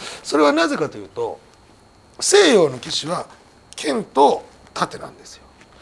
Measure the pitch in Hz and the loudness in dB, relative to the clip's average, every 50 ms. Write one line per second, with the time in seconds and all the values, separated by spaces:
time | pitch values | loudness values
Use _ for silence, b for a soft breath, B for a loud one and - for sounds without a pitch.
0 | B B B B B - - 294 302 285 285 320 330 302 285 - 151 131 - 107 | B B B B B -4 0 2 4 4 4 2 0 0 -2 -4 -6 -6 -8 -12
1 | 98 95 - 117 117 104 78 - _ _ _ _ _ _ _ _ _ _ _ _ | -16 -14 -10 -8 -8 -8 -8 -12 _ _ _ _ _ _ _ _ _ _ _ _
2 | _ _ _ - - - 370 403 403 311 247 196 165 139 127 123 - 160 - - | _ _ _ -8 -2 2 4 4 6 6 6 4 4 2 0 -4 -10 -8 -8 -6
3 | - 151 175 139 117 - - - - _ _ _ _ - - - - - 185 226 | -6 -6 -6 -6 -8 -10 -16 -20 -20 _ _ _ _ -20 -14 -8 -4 -4 -4 -4
4 | 190 - - - - 131 101 - - - - - - - - - - - - - | -4 -2 2 4 4 4 4 2 -4 -12 -20 -20 -20 -12 -8 -6 -6 -6 -6 -10
5 | - - - - - - - - - - _ - - _ B B | -16 -18 -20 -20 -20 -20 -20 -20 -20 -20 _ -20 -20 _ B B